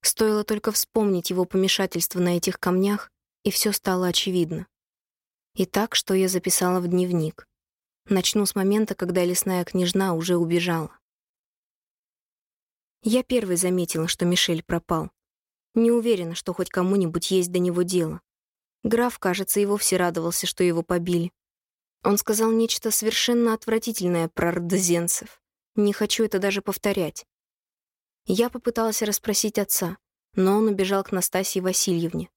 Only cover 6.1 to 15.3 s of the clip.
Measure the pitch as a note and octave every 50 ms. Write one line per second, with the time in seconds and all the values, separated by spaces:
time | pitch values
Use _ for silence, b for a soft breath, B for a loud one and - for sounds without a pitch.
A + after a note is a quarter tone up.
6.1 | F#3 F#3+ F#3+ F#3 F#3 F3+ F3 F#3 F3+ - F#3+ F3+ F3+ F#3 F3+ F3 F3 F3+ F3+ F3+
7.1 | F3 E3+ D#3 D#3 - - - _ _ _ _ _ _ _ _ _ _ _ _ -
8.1 | G3+ F#3+ F3+ - - G#3+ G#3 G3 - G3+ F#3+ F#3+ G3+ G#3+ A3 G#3+ G3 _ - F3
9.1 | F3+ F#3 F3 F3 F3+ F3+ - G3 F#3 F3+ F3 - - F#3 F3+ F3 F3+ F#3+ G3 F#3+
10.1 | F3 D#3+ E3 F3+ F3+ F3 E3+ E3 E3+ F3 E3+ F3+ E3+ E3 D#3 D#3 - _ _ _
11.1 | _ _ _ _ _ _ _ _ _ _ _ _ _ _ _ _ _ _ _ _
12.1 | _ _ _ _ _ _ _ _ _ _ _ _ _ _ _ _ _ _ _ A3+
13.1 | G#3+ B3+ B3+ _ B3+ B3 A3 F#3+ F3+ E3+ F#3 F3+ F3+ F3+ F3 E3 - E3 D#3+ E3+
14.1 | - - F3+ F3 F3+ F3 - - E3+ D#3+ - _ F3 E3+ - - F3 D#3+ D#3 -
15.1 | _ _ _ _